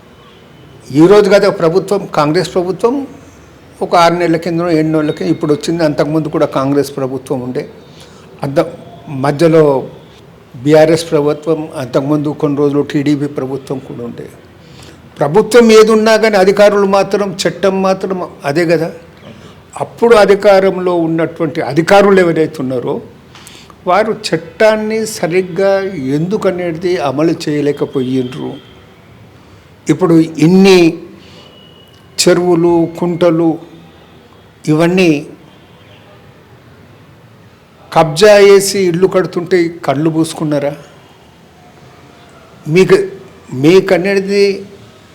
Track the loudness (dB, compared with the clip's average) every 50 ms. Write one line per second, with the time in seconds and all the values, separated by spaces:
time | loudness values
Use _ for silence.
0 | _ -20 -20 -20 -20 -20 -20 -20 -20 -20 -20 -20 -20 -20 -20 -20 -12 -4 2 4
1 | 6 6 6 6 4 4 4 2 2 2 0 0 0 0 0 0 -2 -2 -4 -4
2 | -6 -4 -2 -2 0 0 0 -2 -2 -4 -4 -4 -4 -4 -4 -2 -2 -2 -2 -2
3 | -8 -10 -14 -20 -20 -20 -20 -20 -20 -20 -20 -20 -20 -18 -12 -10 -6 -2 2 2
4 | 2 2 2 0 0 0 -2 -2 -2 -4 -4 -4 -2 0 0 0 0 0 0 -2
5 | -2 -2 -4 -4 -4 -4 -4 -2 -2 -2 -2 -2 -2 -4 -2 0 0 0 0 -2
6 | -2 -2 -2 -4 -4 -2 -2 -2 -2 -2 -2 -2 -2 0 0 0 0 -2 -4 -8
7 | -6 -6 -8 -8 -8 -8 -8 -6 -6 -8 -8 -8 -10 -12 -16 -20 -20 -20 -20 -20
8 | -20 -20 -20 -20 -20 -20 -14 -10 -8 -4 -2 -2 -2 -2 -6 -16 -20 -20 -20 -20
9 | -16 -12 -8 -4 -2 -2 0 2 2 4 4 4 4 4 2 0 -4 -8 -14 -20
10 | -20 -20 -20 -20 -20 -20 -20 -20 -20 _ -14 -6 0 2 4 4 4 4 2 0
11 | -2 -2 -2 -2 0 -2 -2 -4 -4 -4 -4 -4 -6 -10 -10 -12 -8 -4 -4 -4
12 | -2 -2 -2 -2 -2 -4 -6 -4 -4 -2 0 0 0 0 0 -2 -2 -2 -2 -2
13 | 0 0 -2 -2 -2 -6 -6 -8 -8 -8 -8 -10 -10 -10 -10 -10 -12 -14 -14 -14
14 | -14 -14 -14 -14 -18 -18 -20 -20 -20 -20 -20 -20 -20 -20 -20 -20 -20 -20 -20 -20
15 | -20 -12 -6 -4 -2 0 2 2 2 4 4 4 6 6 6 6 6 6 4 2
16 | 2 2 2 2 2 2 2 2 2 2 4 4 4 4 4 2 0 2 2 0
17 | 0 0 -2 -4 -4 -4 -6 -4 -6 -6 -4 -2 -2 -2 -2 0 -2 -2 -2 -4
18 | -4 -8 -8 -8 -10 -12 -12 -10 -6 -4 -2 -2 0 0 0 0 -2 -4 -10 -14
19 | -20 -20 -20 -20 -20 -20 -20 -20 -20 -20 -20 -20 -20 _ -12 -12 -12 -12 -4 0
20 | 4 4 6 6 6 4 2 2 4 4 4 4 4 2 0 -2 -2 -2 -2 -2
21 | -2 -2 -2 -2 -4 -4 -4 -6 -6 -6 -4 -6 -6 -4 -2 0 2 4 4 4
22 | 6 6 4 4 2 2 0 0 -2 -2 -4 -8 -8 -6 -6 -6 -6 -6 -8 -8
23 | -10 -16 -20 -20 -20 -20 -20 -20 -20 -20 -20 -20 -20 -20 -20 -8 -2 0 0 0
24 | 0 -2 -4 -8 -6 -6 -6 -6 -6 -6 -2 0 2 2 2 0 -2 -4 -4 -4
25 | -6 -6 -8 -6 -6 -2 -2 -2 -2 -4 -2 -2 0 0 0 0 -2 -6 -8 -8
26 | -6 -4 -4 -4 -2 -4 -4 -2 -2 -2 -4 -4 -6 -6 -6 -4 -4 -4 -2 -2
27 | -2 -4 -2 0 0 0 -2 -2 -4 -4 -4 -2 -2 -2 -2 -2 -4 -4 -4 -4
28 | -4 -2 -4 -4 -4 -6 -8 -10 -12 -12 -12 -14 -20 -20 -20 -20 -20 -20 -20 _
29 | _ -20 -20 -20 -20 -20 -20 -20 -20 -20 -20 -20 _ -20 -20 _ -4 -4 -2 0
30 | 0 2 2 2 2 0 -2 0 2 4 4 6 6 6 6 6 4 2 0 -4
31 | -10 -18 -20 -20 -20 -20 -20 -20 -20 -20 -20 -20 -20 -20 -20 -20 -20 _ -20 -20
32 | _ -14 -6 -2 2 2 2 2 2 0 2 2 2 2 2 2 0 -2 -4 -6
33 | -6 -4 -2 0 0 2 2 2 0 -2 -2 -4 -8 -18 -20 -20 -20 -20 -20 -20
34 | -20 _ -20 -20 -20 -20 _ -20 -20 _ _ _ -4 -2 0 2 2 2 2 2
35 | 2 2 0 -2 -4 -12 -18 -20 -20 -20 -20 -20 _ _ _ _ -20 -20 -20 -20
36 | -20 -20 -20 -20 -20 -20 -20 _ _ _ -20 -20 -20 -20 -20 -20 -20 -20 -20 -20
37 | -20 -20 -20 _ -20 -20 _ -20 -20 -20 _ _ _ _ _ _ -10 -2 0 0
38 | 0 0 2 4 6 6 6 6 6 6 4 4 2 0 -4 -2 -2 -2 0 0
39 | 0 0 0 0 -2 -2 -6 -8 -4 -2 0 0 0 -2 -6 -6 -4 -4 -2 -2
40 | -2 -2 -2 -2 -4 -4 -6 -8 -6 -4 -4 -4 -4 -6 -8 -10 -16 -20 -20 -20
41 | -20 -20 _ _ _ _ _ _ _ _ _ _ -20 -20 -20 -20 -20 -20 -20 -20
42 | -20 -20 -20 -20 -20 -20 -20 -20 -20 -20 -20 -14 -6 -2 2 2 4 4 2 2
43 | 0 -2 -10 -16 -20 -20 -20 -20 -18 -12 -6 0 2 4 4 4 4 2 0 0
44 | 0 -2 -2 -2 -2 -2 0 0 0 0 0 -4 -10 -16 -20 -20 -20 -20 -20 -20
45 | -20 -20 -20